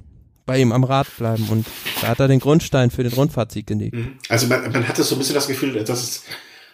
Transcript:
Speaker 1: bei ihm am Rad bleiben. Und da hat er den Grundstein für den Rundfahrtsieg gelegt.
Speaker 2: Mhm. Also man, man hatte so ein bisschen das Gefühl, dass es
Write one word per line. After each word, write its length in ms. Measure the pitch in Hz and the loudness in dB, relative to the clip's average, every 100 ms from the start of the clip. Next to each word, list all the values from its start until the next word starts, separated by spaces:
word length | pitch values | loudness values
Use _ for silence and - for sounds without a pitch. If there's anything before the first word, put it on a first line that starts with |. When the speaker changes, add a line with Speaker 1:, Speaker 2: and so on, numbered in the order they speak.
| - - _ _ - | -14 -20 _ _ -2
Speaker 1:
bei 140 | 131 | 2
ihm 120 | 123 | 4
am 120 | 120 | 4
Rad 240 | 127 135 139 - | 2 2 0 -4
bleiben. 300 | 117 113 107 | -2 -2 0
Und 160 | 110 113 - - - | 0 -2 -8 -10 -6
da 60 | 110 | -2
hat 100 | 117 | 2
er 80 | 135 | 4
den 120 | 131 | 4
Grundstein 520 | 135 160 - - 120 | 6 4 4 2 2
für 120 | - | 2
den 100 | 123 | -2
Rundfahrtsieg 540 | 123 151 131 110 110 110 | 0 0 0 -4 -6 -6
gelegt. 280 | 107 107 120 | -4 -4 -6
Speaker 2:
Mhm. 180 | 120 - - | -10 -12 -2
Also 200 | 117 123 | 0 2
man, 240 | 127 123 | 0 -2
man 160 | 127 117 | -2 -2
hatte 160 | - | 0
so 120 | 147 131 | 0 0
ein 40 | |
bisschen 160 | 135 143 | 0 -2
das 120 | - | -2
Gefühl, 360 | 131 139 113 | -4 -4 -4
dass 200 | 110 - | -4 -4
es 200 | - - - - - - - | -4 -10 -12 -18 -18 -20 -20